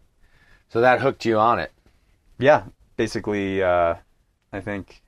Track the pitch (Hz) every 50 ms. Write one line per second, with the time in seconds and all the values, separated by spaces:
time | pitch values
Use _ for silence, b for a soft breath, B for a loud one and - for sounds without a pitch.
0 | _ _ _ _ b b b b b b b b b b - 113 120 127 123 110
1 | 123 135 110 - - 113 113 107 107 117 117 92 76 - _ _ _ _ _ _
2 | _ _ _ _ _ _ - - 120 139 151 117 95 - - _ _ _ _ -
3 | 117 110 - 107 92 107 104 101 98 95 95 95 92 90 87 87 87 85 82 -
4 | - _ _ _ _ _ _ _ _ _ - 98 95 107 101 98 - - - -
5 | _